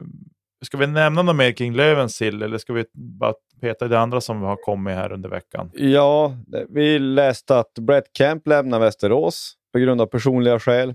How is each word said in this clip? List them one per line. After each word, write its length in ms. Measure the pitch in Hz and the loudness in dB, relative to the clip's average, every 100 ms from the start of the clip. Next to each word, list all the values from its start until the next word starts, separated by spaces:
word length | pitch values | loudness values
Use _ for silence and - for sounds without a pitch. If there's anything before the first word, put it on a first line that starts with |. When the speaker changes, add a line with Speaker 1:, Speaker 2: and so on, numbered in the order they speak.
| 50 - - _ _ _ - | -14 -20 -20 _ _ _ -14
Speaker 1:
ska 120 | 139 | -2
vi 100 | 143 | -2
nämna 340 | 151 156 156 | 2 2 2
något 140 | 180 156 | 2 4
mer 160 | 123 | 2
kring 220 | 110 120 | 2 -4
Löwensill, 680 | 117 147 147 123 - 110 101 | 2 2 2 0 -2 -4 -4
eller 160 | 110 110 | -6 -8
ska 160 | - | -6
vi 120 | 117 113 | -6 -6
bara 400 | - 123 98 113 110 _ _ | -12 -20 -4 -4 -4 _ _
peta 240 | 120 110 120 | -8 -4 0
i 20 | |
det 120 | 117 | 2
andra 220 | 117 123 | 2 -2
som 200 | - 107 | -4 -6
har 140 | 98 101 | -4 -4
kommit 400 | - 101 98 92 | -4 -4 -4 -6
här 160 | 98 | -6
under 180 | 98 95 | -8 -10
veckan? 420 | 95 - - 87 | -12 -10 -12 -12
Speaker 2:
Ja, 640 | - 139 139 143 147 151 127 110 - - | -2 2 4 4 2 0 -4 -10 -10 -6
vi 300 | 143 147 151 | -2 0 0
läste 600 | 135 135 139 123 - 127 | 0 2 2 0 0 0
att 140 | 113 | 0
Brett 360 | - 113 143 - - | -4 2 2 0 0
Kemp 300 | 143 160 156 | 0 0 2
lämnar 320 | 147 131 117 | 2 2 2
Västerås 800 | 110 - 101 123 170 - - - _ | 2 2 0 2 0 -4 -14 -18 _
på 60 | 123 | 0
grund 220 | 127 123 | 2 2
av 40 | 110 | 0
personliga 540 | 123 135 127 120 117 | 0 0 2 2 2
skäl 340 | 123 123 127 | 2 0 0